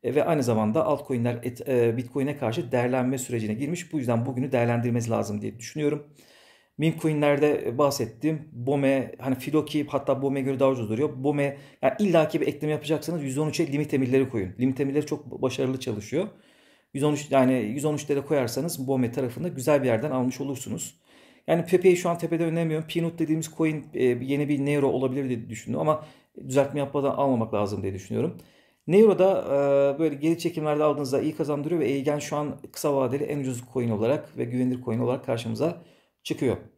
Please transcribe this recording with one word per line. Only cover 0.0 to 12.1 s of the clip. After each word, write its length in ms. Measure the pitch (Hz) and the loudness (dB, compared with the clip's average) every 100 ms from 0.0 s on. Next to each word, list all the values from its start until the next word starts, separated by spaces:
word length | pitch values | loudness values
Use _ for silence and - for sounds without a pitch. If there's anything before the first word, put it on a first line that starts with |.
E, 120 | 120 | 0
ve 100 | 139 | 0
aynı 180 | 147 156 | 2 2
zamanda 420 | 120 110 107 110 | 2 2 2 2
altcoin'ler 540 | 156 143 - 127 120 120 | 2 0 -2 -2 0 -2
et-, 260 | 123 123 - | -6 -8 -2
e, 280 | 127 117 117 | 2 2 2
Bitcoin'e 400 | 127 147 139 143 | -4 -2 -2 -2
karşı 360 | 120 113 123 | -2 -2 -2
değerlenme 460 | 127 123 131 123 131 | 0 2 0 0 -2
sürecine 360 | 127 123 110 | -4 -4 -2
girmiş. 380 | 107 143 175 - | -4 -4 -6 -6
Bu 60 | 156 | -4
yüzden 280 | 123 117 127 | 0 0 0
bugünü 260 | 127 127 | -2 0
değerlendirmemiz 580 | 127 120 117 120 120 113 | 2 2 2 0 0 0
lazım 300 | 110 107 104 | 0 0 -4
diye 160 | 107 - | -6 -10
düşünüyorum. 480 | - 151 147 151 - - - - - _ _ - | -12 -2 -2 -2 -8 -20 -20 -20 -20 _ _ 0
Meme 200 | 151 160 | 0 2
coin'lerde, 680 | 160 151 147 143 151 139 - | 0 2 4 4 4 2 -2
e, 120 | 120 | 2
bahsettim. 680 | 143 135 117 - 151 160 - | 2 2 -4 -2 -2 -2 -6
Bome, 600 | 120 123 143 135 135 127 - | -8 -2 2 2 2 -2 -6
hani 160 | 135 | -4
Fidoki 520 | 127 - 151 - 156 147 | -4 0 0 0 -2 -2
hatta 360 | 139 - 127 | -2 0 0
Bome'ye 220 | 139 139 | 0 0
göre 160 | 131 135 | -2 2
daha 100 | 135 | 2
ucuz 200 | 131 107 | 2 -2
duruyor. 340 | 110 147 127 | -2 -2 -2
Bome, 320 | 135 143 143 139 - - | -2 0 0 -4 -16 -2
yani 120 | 135 - | -2 2
illaki 420 | 208 | 4